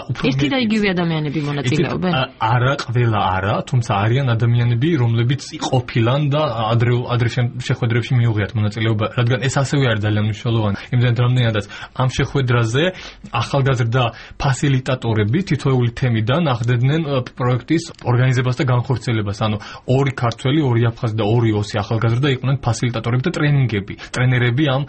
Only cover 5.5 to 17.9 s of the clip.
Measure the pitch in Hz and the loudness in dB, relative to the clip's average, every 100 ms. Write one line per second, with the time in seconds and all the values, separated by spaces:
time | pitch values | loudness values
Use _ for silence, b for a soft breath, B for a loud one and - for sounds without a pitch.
5.5 | 151 - 127 - - 113 139 147 147 151 | -8 -2 -2 0 0 2 2 0 0 0
6.5 | 113 110 117 120 123 123 120 120 - 120 | -2 0 2 2 0 0 -2 0 0 -2
7.5 | 120 - 123 120 120 117 123 117 107 98 | -4 -4 -2 0 -2 0 2 2 0 -2
8.5 | 113 107 113 110 110 110 - 117 123 131 | 0 -2 0 -2 0 -2 0 0 0 0
9.5 | 143 131 143 131 107 107 104 107 107 123 | 0 0 2 0 0 0 0 0 -2 -2
10.5 | 113 107 98 - 123 120 117 123 127 117 | 0 0 -2 -2 0 2 2 2 2 2
11.5 | 107 101 B B - 131 - 135 143 127 | 0 -4 B B -2 -2 0 0 0 2
12.5 | 120 113 127 180 180 B B - 120 - | 2 2 2 0 -2 B B -8 -6 -2
13.5 | 143 135 127 117 131 117 B B - 147 | 0 2 2 0 0 0 B B -4 -2
14.5 | 127 143 131 131 127 117 110 104 147 190 | 0 2 2 0 -2 0 0 2 0 0
15.5 | 143 143 127 120 - 127 113 110 151 165 | 0 2 2 2 0 0 0 0 0 0
16.5 | 113 117 123 127 160 151 135 123 - 123 | 0 0 2 2 0 0 -2 -4 -2 0
17.5 | 123 - 160 170 | 0 0 -2 -2